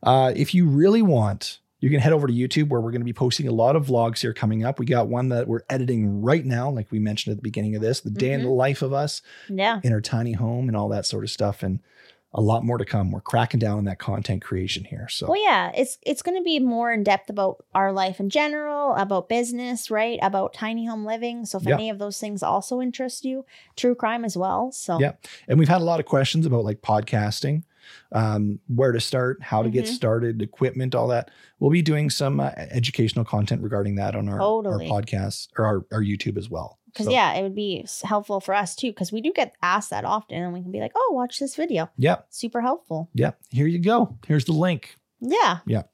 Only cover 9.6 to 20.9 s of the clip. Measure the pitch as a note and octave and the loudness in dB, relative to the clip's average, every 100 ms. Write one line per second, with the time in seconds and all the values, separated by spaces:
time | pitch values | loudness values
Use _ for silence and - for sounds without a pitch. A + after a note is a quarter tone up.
9.6 | G3+ A3+ C3 A2 A2 A2+ A#2 A2 A2+ A#2+ | 0 0 2 0 0 -2 -2 -2 -2 -2
10.6 | B2+ A2 G#2 G#2 G2 G#2 G#2 - G#2 G2+ | -2 0 -2 -2 -2 -4 -6 -2 -2 0
11.6 | G2 F#2 _ _ - _ _ - G#2+ A#2 | -2 -4 _ _ -20 _ _ 0 2 2
12.6 | A2+ A#2+ G2 G#2+ F#2+ F#2 - A#2+ A#2 A#2+ | 2 -2 -2 0 0 -2 -2 0 2 2
13.6 | A2 G#2 G2+ F#2 - G2+ A2+ F#2+ - F#2 | 0 0 -2 -4 -4 -4 -2 -4 -2 -4
14.6 | F#2 F#2+ F#2+ - A#2 - - F#4 G#4 A3+ | -4 -6 -8 -10 -10 -8 -2 2 4 2
15.6 | F3 - C4 - - C#4+ - F#4 F4 D#4 | 2 -2 -2 -2 -6 -4 -2 -2 0 2
16.6 | B3+ A#3 A#3 A3+ G3+ G3 - G3+ F#3+ - | 2 0 0 0 2 2 0 -2 -2 -2
17.6 | - F#3+ G3 G3 F#3+ F#3+ G3 D4+ D4+ D4 | -4 0 2 2 -2 -2 -2 0 0 -2
18.6 | D4+ D4 C#4+ A#3+ G3 F#3+ F3 A#3 A#3+ A#3+ | -4 -2 0 0 0 0 0 -2 -2 -4
19.6 | B3 A#3+ - G#3+ A3+ A#3+ G3 G3 F#3+ - | -6 -6 -2 0 0 0 0 0 -2 -4
20.6 | A3 A3+ A#3 | -6 -4 -4